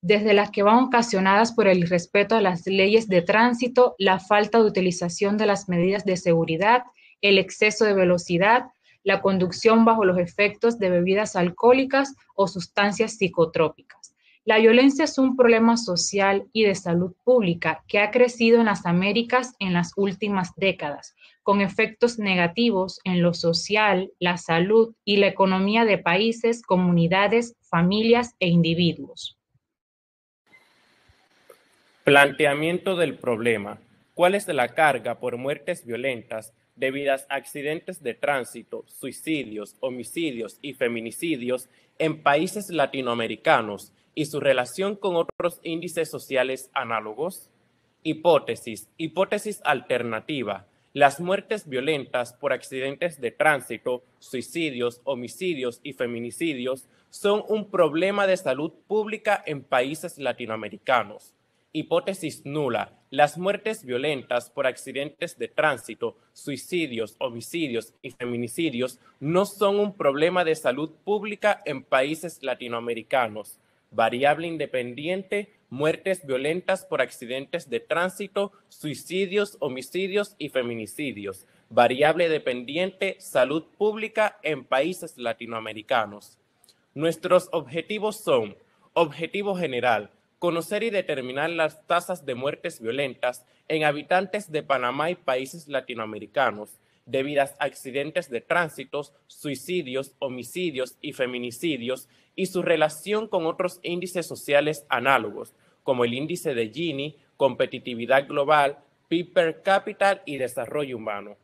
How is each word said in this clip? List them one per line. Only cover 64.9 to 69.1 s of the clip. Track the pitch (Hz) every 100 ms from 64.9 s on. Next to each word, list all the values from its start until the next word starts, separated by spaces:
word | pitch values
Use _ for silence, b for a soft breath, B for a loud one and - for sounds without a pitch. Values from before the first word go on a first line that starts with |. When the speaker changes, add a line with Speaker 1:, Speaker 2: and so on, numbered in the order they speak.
| 131 143 _ 170 -
Speaker 2:
de | 113
tránsito, | - 151 131 - 110 117 - _
suicidios, | - - 135 - 180 156 117 107 _
homicidios | 131 117 113 175 151 117 107 _
y | 131
feminicidios | - 123 120 120 - 165 120 123 - b